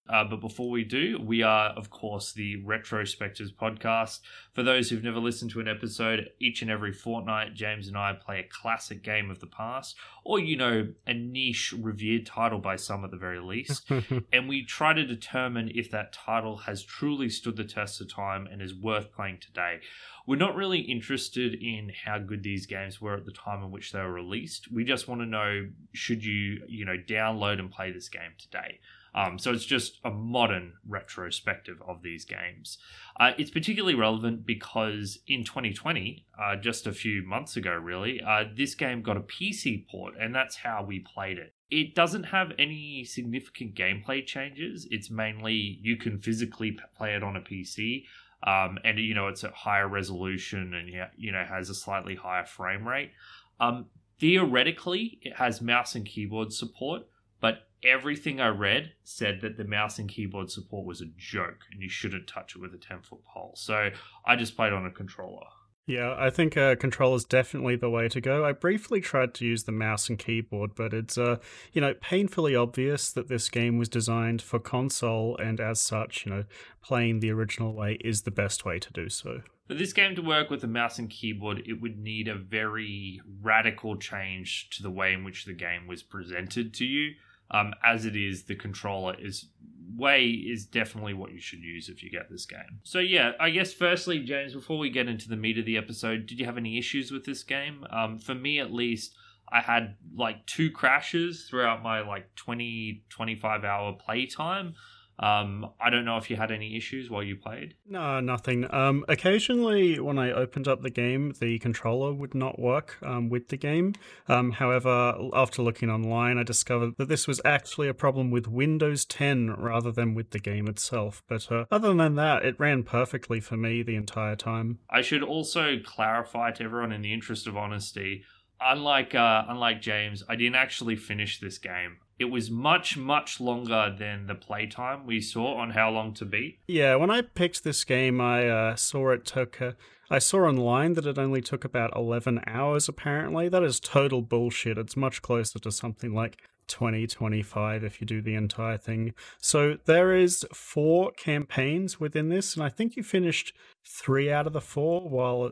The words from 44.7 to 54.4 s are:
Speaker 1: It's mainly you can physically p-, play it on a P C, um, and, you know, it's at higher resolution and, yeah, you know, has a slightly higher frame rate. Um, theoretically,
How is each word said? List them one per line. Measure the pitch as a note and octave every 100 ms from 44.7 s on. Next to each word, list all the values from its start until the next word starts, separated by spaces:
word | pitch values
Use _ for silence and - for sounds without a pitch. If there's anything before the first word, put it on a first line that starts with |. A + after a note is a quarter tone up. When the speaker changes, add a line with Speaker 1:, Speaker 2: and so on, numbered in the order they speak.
| F3+ -
Speaker 1:
It's | A2 -
mainly | A2 A2 G#2+ A2
you | A2 G2+ F#2 G#2+ A#2
can | A#2 G#2
physically | A2+ A2 A2+ - A2
p-, | G#2+ - -
play | G#2+
it | G2+
on | G2+ G2
a |
P | - G2
C, | F2 - A2 C3 - - - _ G2+
um, | F#2+ F#2 F#2
and, | A#2 G#2+
you | A2
know, | G#2 G2
it's | F#2+
at | G#2+
higher | - G#2+ G2+ G2
resolution | G2 F#2+ F2+ F#2+ F#2 - G2 F#2
and, | F2 F2
yeah, | F2+ F2+ -
you | G#2+
know, | F#2+ F2
has | F#2+ F#2
a | F#2+
slightly | - G2 F#2 F#2
higher | F#2 F#2 F#2
frame | - F#2 G2 A2+
rate. | C3+ C#3+ - - - _ _
Um, | A#2+ B2 - - _ _
theoretically, | D#3 F#3